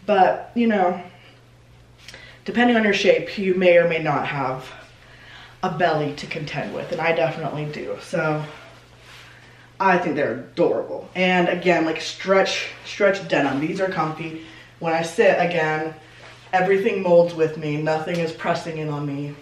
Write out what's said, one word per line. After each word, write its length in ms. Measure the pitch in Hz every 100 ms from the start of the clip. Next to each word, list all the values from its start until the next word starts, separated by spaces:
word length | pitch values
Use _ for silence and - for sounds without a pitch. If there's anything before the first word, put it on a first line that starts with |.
But, 480 | - 202 180 175 -
you 120 | 240 233
know, 360 | 208 185 185 - - - - - - - - - _ - - - -
depending 320 | - 214 247 233
on 80 |
your 80 | 214
shape, 460 | 196 190 160 - -
you 160 | 190
may 240 | 180 185 175
or 100 | 170
may 140 | 160
not 240 | 151 139 -
have 440 | 143 131 131 - - - - - - - - - -
a 80 | 185
belly 440 | 160 170 156 147 -
to 100 | 151
contend 480 | 165 151 147 -
with, 180 | 143 -
and 80 | -
I 120 | 170
definitely 520 | 165 160 147 156 143
do. 320 | 151 120 120 101
So 420 | - 175 156 151 151 - - - - - - - - - - - - -
I 160 | 190 180
think 200 | 175 143
they're 180 | 131
adorable. 760 | 120 - - - - - - -
And 340 | - 185 180 175
again, 380 | 175 180 170 160
like, 160 | 160
stretch, 680 | - - 185 196 - - - -
stretch 420 | - - 196 190 165
denim. 320 | 170 139 135
These 220 | 160 190
are 80 | 190
comfy. 560 | 170 156 156 165 - - - - -
When 120 | 165
I 100 | 165
sit, 340 | 170 - 208 180
again, 560 | 170 170 156 156 160 - - - - - -
everything 500 | 185 180 196 214 196
molds 320 | 180 170 170
with 220 | 160 160 160
me. 220 | 151 147
Nothing 380 | 156 160 156 170
is 160 | 165
pressing 440 | - 180 170 175 156
in 120 | 151
on 160 | 143 147
me. 280 | 139 143 143